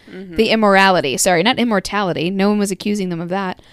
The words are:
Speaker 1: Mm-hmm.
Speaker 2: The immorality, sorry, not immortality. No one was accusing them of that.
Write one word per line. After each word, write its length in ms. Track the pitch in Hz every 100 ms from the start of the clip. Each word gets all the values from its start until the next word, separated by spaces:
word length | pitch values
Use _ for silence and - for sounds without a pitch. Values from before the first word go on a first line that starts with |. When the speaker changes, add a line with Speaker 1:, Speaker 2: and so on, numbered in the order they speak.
| -
Speaker 1:
Mm-hmm. 260 | 185 190 170
Speaker 2:
The 140 | 220
immorality, 680 | 220 208 190 196 175 151 123
sorry, 260 | 190 170
not 160 | 208 247
immortality. 720 | 240 196 - 202 185 151 165
No 180 | 196 202
one 100 | 208
was 120 | 202
accusing 380 | 185 208 208 185
them 120 | 170
of 80 | 175
that. 320 | 190 185 - _